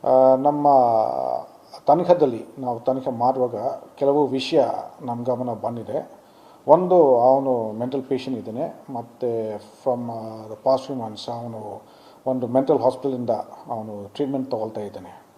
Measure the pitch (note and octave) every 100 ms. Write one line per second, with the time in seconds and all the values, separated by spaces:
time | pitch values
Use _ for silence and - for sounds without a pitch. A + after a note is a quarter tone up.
0 | - C3 C3 C3 C#3+ D3 D3 C3+ A#2+ A2+
1 | G#2+ C2 B1+ B1 - - _ - - D#3
2 | F3 F3 C#3+ A2+ - - B2+ A2+ C3 C3
3 | C3 A#2 B2 B2+ B2+ G#2 B2+ - - -
4 | C#3 C#3+ C#3 C3 C3 D#3+ A#2+ - - -
5 | C3 A#2+ A#2+ A#2+ B2 A2 - A#2+ G#2+ C#3
6 | - - _ _ - - - D#3+ F3+ F3+
7 | D3 B2 B2+ C3+ C3+ B2 A2 G#2+ B2 C3+
8 | C3 C3 C3 A#2+ A2 A2+ - - - C3
9 | A#2 - B2 A2+ A2 G#2+ - - C#3 B2
10 | A#2+ A#2 A2 A2 G#2+ A2 C3 C3 C3 C3+
11 | A2 G#2+ - A#2 A#2+ A2+ G#2+ G2 - _
12 | - - - C3 A#2+ B2+ C3+ C#3+ A#2+ B2
13 | C#3 B2+ A#2+ G#2+ - - - A#2 A2 G#2
14 | G2+ - C#3+ C#3 C3 A2+ A2 G#2+ G#2 F#2+
15 | F2+ - _